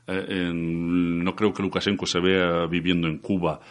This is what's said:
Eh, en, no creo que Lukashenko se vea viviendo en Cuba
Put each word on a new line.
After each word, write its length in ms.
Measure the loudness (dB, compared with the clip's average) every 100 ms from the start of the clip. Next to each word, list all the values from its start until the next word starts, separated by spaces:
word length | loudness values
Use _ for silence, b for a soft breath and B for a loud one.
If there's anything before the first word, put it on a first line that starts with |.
| -8
Eh, 180 | -6 -4
en, 920 | -2 -2 -2 -2 -2 0 2 2 0
no 140 | -2 0
creo 180 | 0
que 100 | 0
Lukashenko 420 | -2 0 0 0 0
se 160 | 2
vea 440 | 4 4 4 2 0
viviendo 440 | 0 2 2 0
en 80 | -2
Cuba 420 | -2 0 0 -4 B